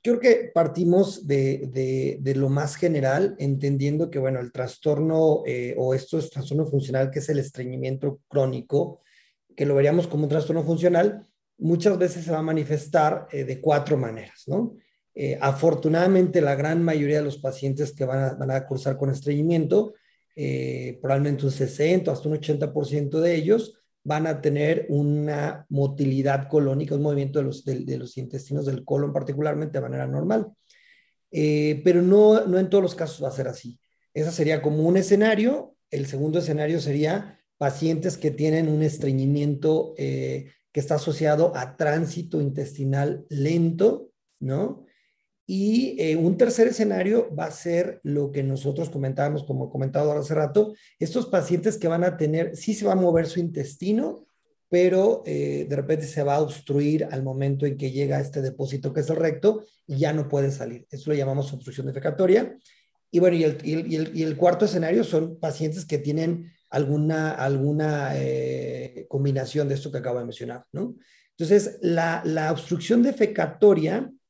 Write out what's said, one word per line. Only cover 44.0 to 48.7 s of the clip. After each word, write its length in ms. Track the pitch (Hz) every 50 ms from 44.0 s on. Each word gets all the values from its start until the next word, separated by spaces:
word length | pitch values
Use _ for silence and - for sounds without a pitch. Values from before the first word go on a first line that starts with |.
| - - _ _ _ _ _ _
¿no? 460 | 143 131 135 151 202 254 269 - - _ _ _ _ _ _ _ _ _ _ _ _ -
Y, 440 | 190 190 196 214 220 233 269 - - 269
eh, 160 | 165 160 156
un 220 | 165 165 180 196
tercer 300 | - 247 233 240 - 226
escenario 680 | 240 233 - 220 208 190 185 185 202 220 233 - - 156
va 100 | 147 165
a 60 | 156
ser 480 | - - - 170 170 170 180 170 165 - _
lo 280 | 147 143 143 143 135
que 120 | 139 143 135
nosotros 480 | 135 135 135 135 143